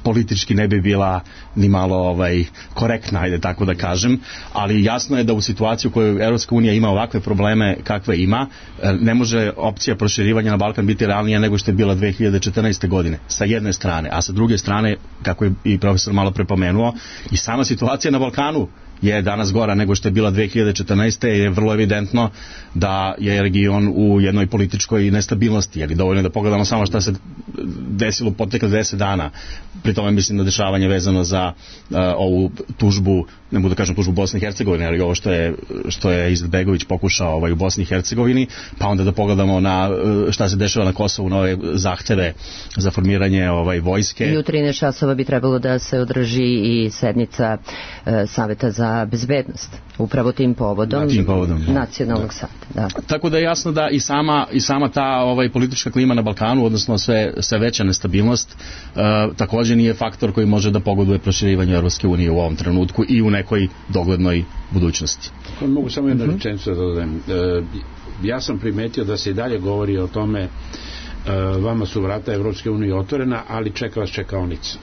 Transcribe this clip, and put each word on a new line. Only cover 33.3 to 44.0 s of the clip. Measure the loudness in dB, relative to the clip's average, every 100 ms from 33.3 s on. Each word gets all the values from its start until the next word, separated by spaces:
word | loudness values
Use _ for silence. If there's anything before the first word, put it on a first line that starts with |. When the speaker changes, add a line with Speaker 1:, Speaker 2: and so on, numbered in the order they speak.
| -10 -4
Speaker 1:
ne | 0
mogu | 2
da | 2
kažem | 0 0
tužbu | 0
Bosne | 0 0 -2
i |
Hercegovine, | -4 -2 0 0 0
ali | 0
ovo | 0 0
što | 0
je, | 0 0 -4 -8 -8 -6
što | -2 0
je | 2 2
Izetbegović | 0 0 0 2 0
pokušao, | 0 -2 0 0 0 0
ovaj, | 0
u | 0
Bosni | 0 -2
i | -2
Hercegovini, | -2 -2 0 2 2 0 -6 -16 -6
pa | -2
onda | 2
da | 2
pogledamo | 2 2 2 4 4
na, | 2 2 0 0 0 2 0
e, |
šta | 0 0
se | 2
dešava | 0 2 0
na |
Kosovu, | 0 -2 -2 -2
na | 0
ove | 0 0 -2
zahteve | -2 -2 -4 -2 0 0 -4 -14 -14 -10 -2
za | -2
formiranje, | 2 2 2 2 2 2
ovaj, | 2 0 0
vojske. | 0 0